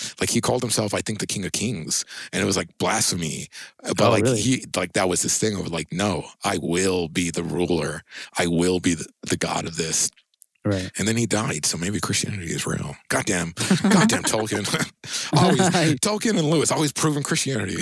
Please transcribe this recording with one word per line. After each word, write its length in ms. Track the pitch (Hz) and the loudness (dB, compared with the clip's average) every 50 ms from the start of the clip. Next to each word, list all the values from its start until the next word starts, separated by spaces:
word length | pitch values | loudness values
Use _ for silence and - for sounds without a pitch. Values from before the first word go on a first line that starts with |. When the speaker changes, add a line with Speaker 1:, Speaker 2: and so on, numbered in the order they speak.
| - - - - | -10 -10 -6 -4
Speaker 1:
Like, 120 | - - | -2 0
he 100 | - 120 | 0 0
called 220 | - - 120 127 | 2 2 0 0
himself, 320 | 123 110 - 117 107 101 - | 0 0 0 0 0 0 -2
I 80 | 92 | -2
think, 160 | - - 107 - | -2 -4 -4 -4
the 80 | - | -4
King 180 | - - - 90 | -4 -4 -4 -4
of 80 | 85 | -4
Kings, 540 | - - 98 120 110 80 78 - - - - - - - - - | -2 -2 -2 -2 -2 -4 -4 -4 -4 -4 -4 -6 -10 -14 -12 -6
and 100 | - - | -2 0
it 40 | 101 | 0
was, 100 | 101 92 | 0 0
like, 220 | 92 87 - _ - | 0 -2 -4 _ -2
blasphemy. 720 | 92 90 - 110 - - - 90 82 76 69 65 67 - - - - - - - | -2 0 0 2 0 0 0 -2 -2 -4 -6 -6 -10 -12 -14 -18 -18 -18 -18 -10
But, 180 | - - - - | -6 -4 0 2
Speaker 2:
Oh, 100 | - - | 2 4
Speaker 1:
like, 140 | 92 101 110 | 4 4 2
Speaker 2:
really? 160 | 131 120 107 | 2 2 2
Speaker 1:
he, 240 | 101 131 127 - - - - | 2 2 0 0 -2 -4 -4
like, 200 | 90 92 85 - | -4 -2 0 0
that 160 | 104 95 92 | 2 2 2
was 100 | 90 - | 2 0
his 160 | - 90 - | 0 0 0
thing 180 | - 110 110 101 90 | 0 0 0 0 -2
of, 80 | 85 82 | -4 -4
like, 220 | 82 80 80 - | -4 -6 -6 -4
"No, 320 | 82 90 101 104 87 73 - - - _ - | -2 0 0 0 0 -2 -4 -8 -10 _ -4
I 120 | 101 98 85 | -2 -2 -2
will 460 | 85 82 85 90 95 95 92 90 85 78 | -2 0 0 2 2 2 2 2 0 -2
be 200 | 80 92 87 85 | -2 -2 -2 -2
the 120 | 80 90 85 | -2 -2 -4
ruler. 600 | 82 78 87 90 90 87 76 73 - 78 80 - _ - - - - - - | -2 0 0 2 2 2 2 0 -2 -4 -8 -12 _ -16 -16 -16 -6 -2 -2
I 80 | 92 | 0
will 340 | 87 85 82 87 90 92 87 | 2 2 4 4 4 2 2
be 140 | 90 92 85 | 2 0 0
the, 120 | 78 - - - _ - - | 0 -4 -10 -16 _ -6 -4
the 80 | 90 | -4
god 300 | 82 85 82 82 87 - | -2 -2 -2 -2 -2 -4
of 100 | 85 82 | -4 -4
this." 340 | 82 82 80 78 - - - - _ _ _ _ _ - - _ _ - | -6 -4 -2 0 0 0 -2 -4 _ _ _ _ _ -20 -20 _ _ -2
Speaker 2:
Right. 260 | 104 101 95 92 - - - | -2 -2 -2 -2 -4 -4 -2
Speaker 1:
And 80 | 95 | 0
then 100 | 107 113 | 0 2
he 100 | 117 117 | 2 2
died, 380 | - 107 104 110 - 80 76 - | 2 0 0 0 -2 -2 -2 -4
so 140 | - - 80 | -4 -4 -2
maybe 220 | 85 98 107 - | -2 -4 -2 -2
Christianity 500 | - - 98 - - - 104 98 85 80 | -2 -2 -2 -2 -2 -2 -4 -6 -6 -6
is 140 | 73 - - | -6 -4 -4
real. 300 | - 90 - - - - - _ - | -4 -4 -4 -4 -8 -10 -10 _ -4
Goddamn. 440 | - 131 131 - 95 87 85 82 | -2 -2 0 0 0 0 -2 -4
Speaker 2:
<laughs> 360 | - - 117 - 190 - - 196 | -4 -4 0 2 2 2 4 4
Speaker 1:
Goddamn 360 | 196 180 - - 240 277 - | 6 6 6 4 4 2 0
Tolkien. 420 | - - 110 110 107 104 104 98 - - 156 - - - _ - - - - - - | 0 0 0 0 0 -2 -2 -2 -2 -2 -2 -4 -6 -8 _ -10 -8 -6 -6 -2 2
<laughs> 80 | 160 - | 4 4
Always, 200 | 180 185 185 - | 6 6 6 4
Speaker 2:
<laughs> 400 | 190 175 180 180 165 160 147 127 | 4 4 4 4 4 2 2 2
Speaker 1:
Tolkien 360 | - 202 214 208 - 233 202 | 2 0 0 2 2 2 2
and 140 | 170 151 147 | 2 4 4
Lewis, 220 | 170 151 - - | 4 4 4 2
always 200 | 131 147 156 143 | 2 2 2 0
proving 300 | - - - 156 147 147 | 0 0 0 0 0 0
Christianity. 540 | 139 - 165 - - 135 131 107 101 92 - - | -2 0 0 0 0 -2 -2 -2 -2 -4 -2 -2